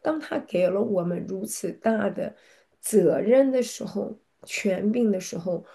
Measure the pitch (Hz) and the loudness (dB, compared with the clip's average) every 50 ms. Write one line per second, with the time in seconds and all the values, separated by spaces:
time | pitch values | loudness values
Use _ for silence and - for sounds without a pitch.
0 | _ 311 311 311 302 - 320 302 - - - 180 180 180 185 196 214 - 208 180 | _ -4 -4 -4 -4 -4 -6 -6 -6 -2 0 2 2 2 2 0 0 0 0 0
1 | 175 175 175 175 - - 185 190 196 214 - - - 208 - - - 226 226 214 | 0 -2 -4 -4 -6 -8 -8 -8 -8 -8 -10 -8 -8 -8 -8 -2 0 0 0 2
2 | 208 196 175 - - - - - _ - - _ _ _ _ _ - - - 208 | 0 -2 -4 -4 -8 -8 -10 -14 _ -20 -20 _ _ _ _ _ -10 2 2 4
3 | 180 156 123 127 - 208 247 262 277 269 262 254 240 240 - - 226 180 170 202 | 6 6 4 4 4 4 6 6 6 6 4 0 -2 -2 -4 -10 -10 -8 -6 -6
4 | 208 214 220 - _ _ _ _ - - - - - 202 185 180 190 208 220 247 | -6 -6 -8 -14 _ _ _ _ -16 -10 -8 -2 0 0 0 2 0 0 2 2
5 | 240 214 202 185 180 - - 180 170 185 175 - - - - | 2 2 2 0 -2 -6 -8 -8 -4 -4 -4 -4 -6 -12 -20